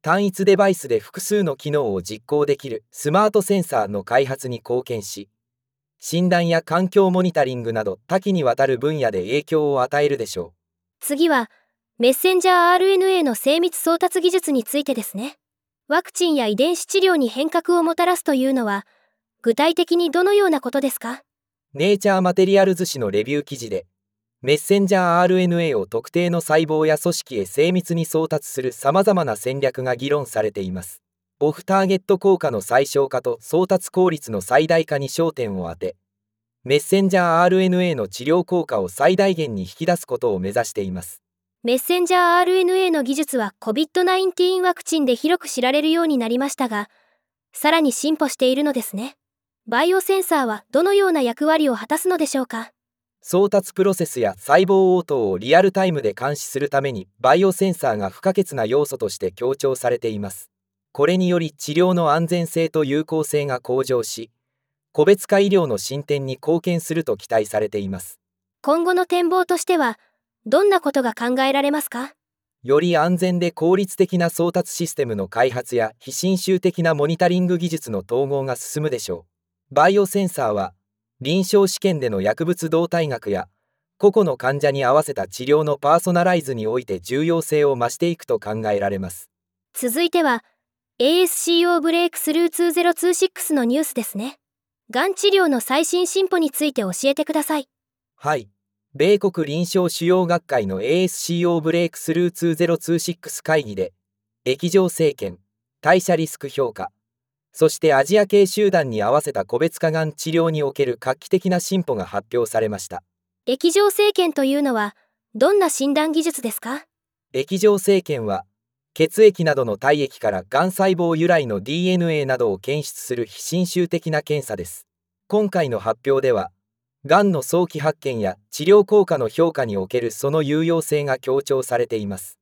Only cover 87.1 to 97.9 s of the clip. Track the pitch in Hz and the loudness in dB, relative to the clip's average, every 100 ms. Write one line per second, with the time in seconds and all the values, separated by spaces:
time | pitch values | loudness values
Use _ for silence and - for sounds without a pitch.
87.1 | 131 160 165 - 151 143 127 120 - 170 | -2 0 0 0 2 2 2 -2 -2 -4
88.1 | 165 - 113 104 110 107 104 101 98 92 | -4 -4 -4 -2 -4 -2 0 0 -2 -6
89.1 | - - _ _ _ _ - 247 247 339 | -12 -20 _ _ _ _ -6 -4 -2 0
90.1 | 349 302 233 _ _ _ _ _ _ 254 | 2 0 -2 _ _ _ _ _ _ 2
91.1 | 349 359 - - 339 349 349 320 339 349 | 2 2 -2 0 2 2 2 2 0 0
92.1 | - - 311 339 - 339 330 349 330 349 | -2 -2 0 0 0 0 2 0 2 0
93.1 | 349 381 - - 294 233 269 311 - 214 | 0 -2 -4 -2 0 2 0 -2 -6 -8
94.1 | 196 247 - _ _ _ _ _ 240 359 | -8 -10 -14 _ _ _ _ _ -4 -2
95.1 | 381 403 392 339 254 - 269 320 349 359 | 0 2 2 2 0 0 -2 0 -2 -2
96.1 | 381 381 359 311 - 302 254 196 180 269 | -2 0 0 -2 -2 -4 -2 -4 -2 -2
97.1 | 277 302 311 294 311 262 _ _ | -2 -2 -2 -2 -4 -6 _ _